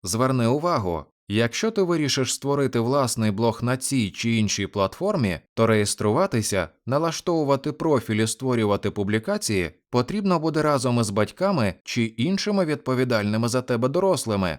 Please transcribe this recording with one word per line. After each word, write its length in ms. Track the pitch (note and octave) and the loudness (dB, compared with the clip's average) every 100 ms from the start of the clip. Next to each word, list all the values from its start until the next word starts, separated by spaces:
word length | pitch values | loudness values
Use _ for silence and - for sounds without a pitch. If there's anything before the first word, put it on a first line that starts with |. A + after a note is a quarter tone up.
Зверни 440 | F#2 A2 B2+ C3 A2+ | -4 0 2 2 2
увагу, 580 | C#3+ E3+ D#3 F#2+ E2 C#2+ _ _ | 2 0 0 -2 -4 -6 _ _
якщо 420 | G#2 A#2 - A3 | 0 0 0 -2
ти 120 | A3 | 0
вирішиш 520 | F#3 E3+ C#3+ C#3 B2+ | 0 2 0 0 -2
створити 460 | - C3+ C#3 C3+ A#2+ | -2 -2 0 0 0
власний 500 | A2+ C#3 B2+ - A2 | 0 2 0 0 -2
блог 320 | G2 A#2 A2 | 2 0 0
на 140 | A#2+ C3 | -2 -2
цій 340 | - C3+ G#2 | -2 -2 -2
чи 200 | - A#2 | -2 0
іншій 360 | A#2 G#2 - G2 | 0 0 -2 -4
платформі, 760 | G2+ F#2+ - F#3 G#3+ A2+ D#2+ _ | 0 -2 0 -2 0 0 -2 _
то 120 | - A2+ | 0 2
реєструватися, 1000 | A2 G#2 - G#2+ A#2+ F#3+ A#2+ G2+ G2+ D#2+ _ - | 4 2 0 0 2 0 0 0 -2 -2 _ -4
налаштовувати 840 | C3+ E3 D#3+ - E3 C#3+ C#3 D3 | 0 0 -4 -2 0 2 0 0
профіль 440 | C#3 D#3+ C#3 - G#2+ | -4 0 0 2 0
і 100 | A2 | 0
створювати 640 | - C3 A#2+ G#2 G2+ G#2 | -2 -2 2 2 2 0
публікації 800 | F#2+ G2 G#2+ A2 G#3 - G2+ E2 - _ | -2 -2 -2 -2 -4 0 0 -2 -6 _
потрібно 480 | A#2+ B2 G3+ G3 F3 | -2 0 -2 0 0
буде 240 | D#3+ D#3 | 0 0
разом 380 | D3+ C#3+ B2+ A#2+ | 2 2 2 0
із 100 | G#2+ | 0
батьками 640 | G2+ G#2 - F#3+ F3+ G#2 - | 0 -2 0 0 2 0 -2
чи 200 | - - | -6 -2
іншими 600 | A2+ A2+ C3+ G3 - G3+ | -2 -2 -2 0 0 0
відповідальними 840 | E3+ D3 - B2+ B2+ A2+ G#2 A2 A#2 | 0 -2 -2 0 2 0 0 0 0
за 140 | B2+ | -2
тебе 260 | B2+ A#2+ B2+ | -2 0 0
дорослими. 720 | D#3 F#3+ D#3 A#2 G#2 F#2 | 0 0 0 0 0 0